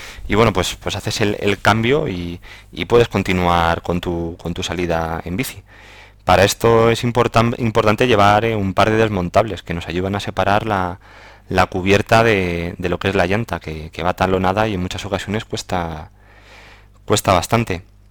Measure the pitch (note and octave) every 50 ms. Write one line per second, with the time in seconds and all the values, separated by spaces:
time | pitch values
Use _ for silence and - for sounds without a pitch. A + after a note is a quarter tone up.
0 | - - - - - - G2+ G2+ A#2 A2+ F#2 F#2 E2+ - - - - F2 - G2+
1 | - G#2+ - - A2 G2+ G#2 - - G2+ G2+ - - G#2+ G#2 A2 A2+ A#2+ C#3 D#3
2 | D#3+ B2 F#2+ F2 F2 F2 F2 F#2 - - - - - - - D#2+ E2+ - A#2 A#2+
3 | A#2 - - G2+ F#2+ - F#2 F2+ F2+ F2 F2 E2+ E2+ E2+ E2+ E2 - - F2 F2
4 | - F2+ E2+ E2+ E2+ E2 E2+ - - E2+ E2+ F#2 F2+ - F2 F2 F2 E2+ E2 E2
5 | E2 E2 E2 E2 - - F2+ G2+ C3 - - - - _ - - - - - -
6 | - - - _ _ - F2+ F2+ F#2+ G2+ - - - A#2 A#2 A2+ A2+ A#2 A2+ -
7 | - B2 A#2 B2 A#2 A2+ - A#2 A2+ A#2+ B2 - B2+ A2+ G#2 A#2 G#2+ G#2+ G#2+ -
8 | B2+ B2 A2+ G2+ G2+ G2+ G#2 G#2+ A2+ A2+ A2+ G#2+ G2 F#2+ F2+ - G2 G#2+ G#2+ A2
9 | A2+ A2 G#2+ F#2 F2+ F2 - G2+ A2+ A2 F2+ - - - E2+ F2 - - E2 F2+
10 | F#2 F#2+ G2+ G2+ - - G2+ - F#2+ G2 G2+ G#2+ A2 A2 G#2 F#2+ F#2 F2 F2+ G2
11 | - - - - - - - - _ - F#2+ F#2 F2+ - - F#2+ F2+ G2 G2 G2+
12 | - - - A2+ A#2 A#2 G#2+ G2 F#2 F2 F2 E2+ E2+ F2 E2+ - F2+ F2 F2 E2+
13 | - G2 F#2+ G2 F2 F2+ G2 A2 A#2 - E2+ E2+ - D#2+ D#2 D#2+ D#2 D#2 - -
14 | D#2+ F2+ F2+ - F#2+ F#2 F#2+ F#2 F#2+ F#2 F#2+ G#2 A2 A2+ G#2 F2+ F2+ F#2 - F2+
15 | - G2 G2 F#2 - - G2 A2 - - - - - - F#2+ F2+ - E3 - D3+
16 | D3+ - - _ _ - - - - - - - - - - - - - _ -
17 | - - G#2 G2 - - F#2+ F2 E2+ - A#2 A#2 A#2 - F#2 E2+ - - _ _
18 | _ _